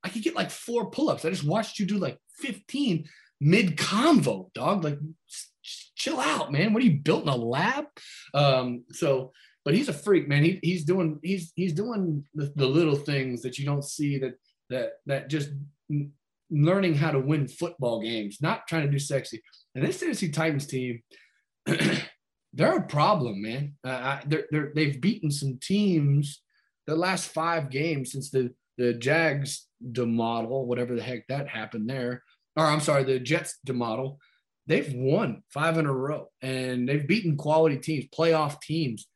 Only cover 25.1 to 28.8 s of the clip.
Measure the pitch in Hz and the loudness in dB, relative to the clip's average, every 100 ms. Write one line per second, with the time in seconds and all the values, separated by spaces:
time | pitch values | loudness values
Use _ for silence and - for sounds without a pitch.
25.1 | - 151 143 135 123 - 196 208 165 143 | 0 -2 -2 -4 -6 -2 2 4 4 4
26.1 | 143 143 - _ _ _ _ - 156 180 | 4 2 -6 _ _ _ _ -4 0 2
27.1 | 185 - - 160 170 139 135 160 147 127 | 0 -2 -2 0 0 -2 -2 -2 -2 -4
28.1 | 139 135 135 123 - _ - | -8 -4 -2 -2 -6 _ -2